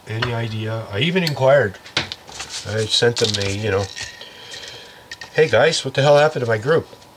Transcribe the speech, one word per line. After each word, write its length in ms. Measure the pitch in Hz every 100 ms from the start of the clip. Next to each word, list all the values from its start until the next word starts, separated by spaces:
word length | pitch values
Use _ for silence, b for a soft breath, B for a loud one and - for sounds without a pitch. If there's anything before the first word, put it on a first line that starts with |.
| -
any 260 | 113 120
idea. 500 | 117 113 110 110 113 110
I 80 | 101
even 240 | 165 180
inquired. 560 | 165 123 131 143 104 - - - - - - - - - 104
I 160 | 110 107
sent 320 | - 120 117
them 120 | 110 104 98
a, 20 | 101
you 140 | 107
know, 160 | 98 98 - - B B B B B B B B B B - -
"Hey 140 | - 156
guys, 360 | - 151 165
what 100 | 131
the 80 | -
hell 160 | 143 143
happened 260 | 151 147
to 60 | 117
my 80 | 110
group?" 300 | 127 160 - - -